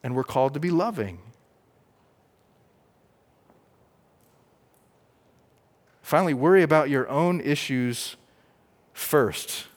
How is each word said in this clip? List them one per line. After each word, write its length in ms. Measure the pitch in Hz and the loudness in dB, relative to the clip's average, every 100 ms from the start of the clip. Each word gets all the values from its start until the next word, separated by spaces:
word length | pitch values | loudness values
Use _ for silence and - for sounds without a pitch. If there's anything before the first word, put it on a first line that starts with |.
And 120 | 127 127 | -2 -4
we're 80 | |
called 300 | 127 135 135 | -2 0 0
to 60 | 147 | 0
be 100 | 175 | 0
loving. 500 | 170 214 190 101 87 104 - _ _ _ _ _ _ _ _ _ _ _ _ _ _ _ _ _ _ _ _ _ _ _ _ _ _ _ _ _ _ _ _ _ _ _ _ _ _ _ _ _ _ _ _ _ _ | 0 0 -4 -8 -8 -20 -20 _ _ _ _ _ _ _ _ _ _ _ _ _ _ _ _ _ _ _ _ _ _ _ _ _ _ _ _ _ _ _ _ _ _ _ _ _ _ _ _ _ _ _ _ _ _
Finally, 320 | - 151 180 | 0 2 2
worry 300 | 135 151 190 | 2 4 4
about 260 | 160 156 143 | 6 4 4
your 200 | 135 - | 0 0
own 320 | 139 175 180 | 0 0 0
issues 720 | 139 147 - 131 123 117 - - _ _ _ _ _ _ _ | -2 -4 -2 -2 -2 -6 -10 -14 _ _ _ _ _ _ _
first. 760 | - - 151 110 - - - - | -12 0 2 2 -2 -10 -12 -14